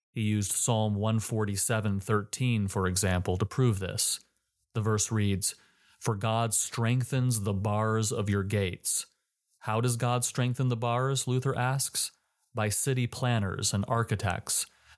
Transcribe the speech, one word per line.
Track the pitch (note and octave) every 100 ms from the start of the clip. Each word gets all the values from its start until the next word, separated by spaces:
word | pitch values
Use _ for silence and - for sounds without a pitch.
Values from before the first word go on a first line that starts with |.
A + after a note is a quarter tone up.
| _
He | A#2
used | G#2+ G#2 F#2+
Psalm | - - A2 A2 G2+
one | G#2+ A2+
forty-seven | - A2 G#2 G2 - A2 G#2 G2
thirteen, | - G#2+ G2+ - B2+ A2+ G2
for | G2+ F#2
example, | F2+ F#2+ F2+ F#2+ F2+
to | -
prove | - B2 G2
this. | F#2 G#2+ - - - _ _ _ _
The | A2+
verse | G#2+ G#2 -
reads, | A2 G2+ G2 - - - _ _ -
"For | - G2+
God | A2 A2+ A#2
strengthens | - - - A#2 B2+ A#2 C3 B2+ A2
the | G2+
bars | G2 G#2 G#2+ A2 A2 A2
of | A2+ G2+
your | G2+
gates." | F#2+ G#2 F#2 E2 - - - _ _ _ _ _
How | - A2
does | B2 A#2
God | B2 B2
strengthen | - - B2 B2 B2+
the | A#2
bars, | A#2+ A#2+ C3 C3+ -
Luther | B2+ C3+ -
asks? | B2+ C3+ - - - - _ _ _
By | G#2+ G#2+
city | - C#3 B2+ A#2+
planners | - B2 A2+ G2 - -
and | G2 -
architects, | A#2 A2+ G#2 F#2+ - - - - _ -